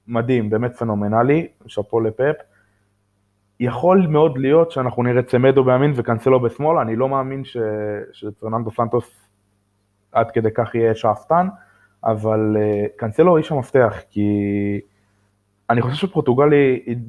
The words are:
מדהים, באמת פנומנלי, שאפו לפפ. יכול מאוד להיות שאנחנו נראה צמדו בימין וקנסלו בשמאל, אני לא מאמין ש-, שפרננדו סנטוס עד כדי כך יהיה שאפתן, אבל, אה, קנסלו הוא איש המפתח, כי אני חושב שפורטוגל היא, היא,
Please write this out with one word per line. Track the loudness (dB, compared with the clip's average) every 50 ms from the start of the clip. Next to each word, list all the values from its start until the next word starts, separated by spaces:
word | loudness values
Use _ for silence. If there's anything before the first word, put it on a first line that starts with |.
| _ -6
מדהים, | -4 -2 0 0 0 0 0 0
באמת | -2 -2 -2 -4 -6
פנומנלי, | -6 -4 -4 -2 -2 -2 0 0 2 2 2 2 0 -2 -4 _ _ -20 -14
שאפו | -10 -10 -6 -4 -2 -2
לפפ. | -2 -2 -2 -2 -2 -2 -2 -4 -8 _ _ _ _ _ _ _ _ _ _ _ _ _ _ _ _ _ _ _ _ _ _ -6
יכול | -4 -4 -2 0 2 4 4 4 4 2
מאוד | 2 2 2 2 2 0
להיות | 0 2 4 4 4 2
שאנחנו | 0 -4 -4 -4 -2 -2 0
נראה | 0 2 0 0
צמדו | 0 2 2 4 4 4 4 4
בימין | 4 4 2 2 2 0
וקנסלו | -2 -2 -2 -2 0 2 2 2 2
בשמאל, | 2 0 -4 -2 -2 0 0 0
אני | -2 -2 -2
לא | -2 -2 -2
מאמין | -2 -2 -4 -4 -8 -10 -12
ש-, | -10 -8 -6 -4 -4 -4 -4 -6 -6 -8 -8 -10 -14
שפרננדו | -16 -14 -14 -14 -12 _ -8 -6 -6 -6 -6 -6
סנטוס | -4 -4 -4 -2 -2 -4 -4 -6 _ _ _ _ _ _ _ _ _ _ _ _ _ _ _ _ _ _ _ _
עד | -2 -2 -2 -2
כדי | -2 -2 -2 -2 -2
כך | -2 -4 -4 -2
יהיה | 0 0 0 0
שאפתן, | 0 0 -2 -2 -2 -2 -2 0 0 0 -2 -6 -12 _ _ _ _ _ _ _ _ -4
אבל, | -4 -2 -2 0 0 0 0 0 0 0 0
אה, | 0 0 0 -2 -2 -4 -6
קנסלו | -6 -8 -2 0 2 4 4
הוא | 4 2
איש | 2 0
המפתח, | -4 -4 -4 0 2 2 2 2 0 -4 -12 _
כי | -4 -2 0 0 0 0 0 -2 -2 -2 -2 -4 -4 -6 -8 _ _ _ _ _ _ _ _ _ _ _ _ _ _ _ _ -2
אני | 0 0
חושב | 0 -2 -4 -4 -6 -4
שפורטוגל | -2 -2 0 2 2 4 4 4
היא, | 4 4 4 2 0 -2 -4
היא, | -6 -8 -8 -10